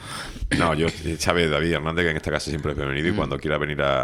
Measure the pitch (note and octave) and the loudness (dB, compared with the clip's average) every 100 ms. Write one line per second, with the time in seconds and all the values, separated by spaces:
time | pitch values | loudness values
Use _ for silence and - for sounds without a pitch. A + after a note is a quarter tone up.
0 | - - - - - - E2+ D#2 E2 E2+ | -12 -10 -10 -8 -2 2 4 4 0 0
1 | E2 D#2 F#2+ F2 E2 D2 E2 D#2 D#2 E2 | -4 -2 2 4 4 2 2 0 0 0
2 | E2+ D#2 - D2 - D2+ D2+ D2 C#2 C#2 | 0 0 -2 -2 -2 -4 -2 -2 -2 0
3 | E2 G#2 C#2+ C#2 D2+ D2+ D2 C#2+ C#2 C2+ | 0 0 -2 -2 -2 -2 -2 0 2 2